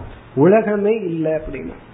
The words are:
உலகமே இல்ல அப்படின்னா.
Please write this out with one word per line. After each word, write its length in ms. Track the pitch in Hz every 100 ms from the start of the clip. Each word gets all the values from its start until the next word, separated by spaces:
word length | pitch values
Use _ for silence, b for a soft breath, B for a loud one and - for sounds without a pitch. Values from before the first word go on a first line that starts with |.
| - B B 127
உலகமே 580 | 165 220 208 208 202 226
இல்ல 240 | 180 165 156 156
அப்படின்னா. 420 | 156 139 82 - -